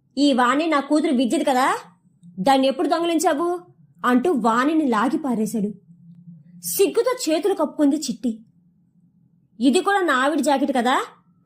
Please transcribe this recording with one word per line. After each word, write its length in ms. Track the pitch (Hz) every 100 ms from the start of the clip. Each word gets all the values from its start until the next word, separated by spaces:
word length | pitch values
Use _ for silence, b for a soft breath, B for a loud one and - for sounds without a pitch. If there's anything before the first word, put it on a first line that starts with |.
| _ -
ఈ 140 | 285
వాణి 340 | 247 240 269 330
నా 140 | 294
కూతురు 340 | 277 302 320
విద్యది 300 | 254 254 311
కదా, 340 | 302 254 277 403 - _ _ _ - -
దాన్ని 280 | 185 269 262
ఎప్పుడు 200 | 269 359
దొంగిలించావు?" 720 | 330 339 330 349 285 349 349 - - _ _
అంటూ 280 | - 247 294
వాణిని 540 | 294 220 226 269 320 294
లాగి 320 | 220 240 320
పారేశాడు. 500 | 294 220 220 233 202 - - - - - - - - -
సిగ్గుతో 560 | - - 381 381 480 494 -
చేతులు 240 | 320 339
కప్పుకుంది 420 | 392 302 - 294 294
చిట్టి. 440 | - 220 247 220 - _ _ _ _ _ _ _ _ _ _ -
"ఇది 200 | 247 311
కూడా 200 | 392 403
నా 140 | 349
ఆవిడ 260 | 262 269 311
జాకెట్ 360 | 254 277 269 254
కదా" 280 | 240 285 466 - _ _